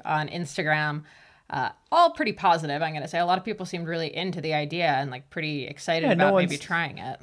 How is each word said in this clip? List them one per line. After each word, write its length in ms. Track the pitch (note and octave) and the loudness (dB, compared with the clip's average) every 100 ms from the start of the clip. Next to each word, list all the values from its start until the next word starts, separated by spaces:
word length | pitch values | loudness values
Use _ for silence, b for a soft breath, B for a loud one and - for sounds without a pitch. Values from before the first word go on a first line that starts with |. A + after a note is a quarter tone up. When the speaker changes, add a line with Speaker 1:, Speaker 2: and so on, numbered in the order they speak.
| - | -2
Speaker 1:
on 240 | D3+ D3+ | -2 -2
Instagram. 720 | F3 E3 - D#3 D3+ D3+ D3 b b b b b | -6 -6 -4 2 2 2 -2 b b b b b
Uh, 200 | C3+ B2+ - - | -4 -4 -6 0
all 200 | D#4+ E4+ | 6 6
pretty 200 | E4 B3+ | 4 -4
positive, 460 | G3+ F#3+ E3 D#3 C#3+ | 2 2 4 2 -2
I'm 100 | D#3+ | -2
gonna 140 | D#3 C3+ | -4 -4
say. 100 | E3+ | -2
A 80 | F3 | 2
lot 140 | G3+ | 2
of 40 | |
people 220 | A3+ G#3 F3+ | 0 -8 -8
seemed 220 | E3+ E3 | -6 -4
really 280 | E3+ E3 - | -4 -4 -4
into 240 | F#3 F3 | -4 -4
the 140 | D#3 | -2
idea 320 | D3+ D3 E3+ E3 | -2 -2 0 2
and, 240 | C3+ C#3+ | 2 -2
like, 220 | B2+ - | -8 -10
pretty 340 | F3 D#3 D3 B2 | -6 -4 -4 -6
excited 400 | C#3+ - E3 A3+ | -8 -2 0 2
Speaker 2:
Yeah, 80 | |
no 140 | F3+ G3 | 4 6
Speaker 1:
about 80 | F#3+ | 4
maybe 140 | F3+ - | 2 -2
Speaker 2:
one's 20 | |
Speaker 1:
trying 380 | - E3+ D#3 - | -2 -2 -2 -6
it. 200 | B2+ - | -10 -10